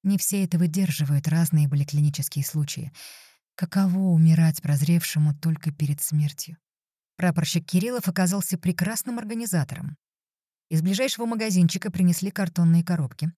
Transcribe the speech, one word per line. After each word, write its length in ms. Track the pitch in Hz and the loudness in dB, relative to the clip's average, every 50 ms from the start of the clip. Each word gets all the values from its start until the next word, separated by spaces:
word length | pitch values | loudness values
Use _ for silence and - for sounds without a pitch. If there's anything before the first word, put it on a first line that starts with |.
| _ | _
Не 140 | 190 202 190 | 0 0 0
все 260 | - - 202 196 190 | 0 -2 0 0 0
это 160 | 170 - 165 | 0 2 2
выдерживают, 680 | 175 175 156 190 190 175 147 - 151 139 143 143 143 156 | 0 2 2 0 0 0 0 -2 0 0 0 0 0 2
разные 400 | 156 165 170 160 - 156 147 143 | 2 2 2 2 4 2 2 2
были 180 | 139 143 143 | 2 0 -2
клинические 600 | 147 143 147 147 151 143 - 139 - - 143 139 | 0 0 0 0 0 0 -2 -6 -6 -4 -6 -6
случаи. 460 | - - 156 147 147 - - - 139 _ - - - - - - - _ _ _ _ _ | -4 -2 -4 -4 -4 -6 -10 -10 -12 _ -18 -20 -20 -20 -20 -20 -20 _ _ _ _ _
Каково 440 | - 180 170 - 196 196 190 175 190 | -6 -6 -2 0 0 2 2 2 2
умирать 640 | 190 185 175 160 160 160 160 170 165 160 151 - | 2 4 4 6 6 6 6 6 4 2 2 0
прозревшему 760 | - 147 147 139 143 151 170 170 165 - - 156 151 151 143 | -2 -2 0 0 2 2 2 2 2 0 0 2 2 2 0
только 360 | 147 - 165 160 156 - 156 | 0 -2 -2 -2 -2 -4 -8
перед 300 | 143 - 151 143 147 147 | -4 -4 -2 -2 -2 -4
смертью? 560 | - - 151 151 151 143 - - - - 165 _ _ _ _ _ _ _ _ _ _ _ _ | -4 -2 0 0 0 0 -2 -8 -14 -14 -14 _ _ _ _ _ _ _ _ _ _ _ _
Прапорщик 500 | - 185 180 170 170 151 - - 175 165 | -2 0 0 0 0 -2 0 -2 -2 -4
Кириллов 420 | - - 180 190 240 247 247 - 180 | 0 0 0 0 0 -4 -2 -4 -2
оказался 500 | 170 - 185 175 190 202 180 - 185 170 | 0 2 0 2 0 -2 -2 -4 -6 -4
прекрасным 600 | - 185 180 170 180 190 226 226 - 254 240 233 | -2 -2 -2 0 -2 -4 -4 -6 -6 -6 -6 -6
организатором. 800 | 240 208 233 226 233 202 180 170 139 - 131 - - 147 151 _ _ _ _ _ _ _ _ _ _ _ _ _ _ _ | -6 -6 -8 -6 -6 -2 -2 -2 -2 -2 -6 -10 -10 -12 -12 _ _ _ _ _ _ _ _ _ _ _ _ _ _ _
Из 120 | 165 160 | -2 0
ближайшего 440 | 160 185 196 190 262 277 - - 233 | 0 0 0 0 0 -2 -2 -4 -4
магазинчика 680 | 233 233 220 220 220 190 180 175 165 - 185 - 220 | -4 -4 -4 -2 0 2 4 4 4 2 -2 -8 -6
принесли 400 | 170 175 185 175 175 - 185 196 | -2 0 2 2 2 0 -4 -6
картонные 520 | - 214 196 175 170 175 170 165 165 170 170 | -4 -4 -4 -4 0 2 4 4 4 4 4
коробки. 480 | 175 180 165 147 123 - _ 151 165 170 | 2 -2 -2 -2 -6 -6 _ -8 -8 -8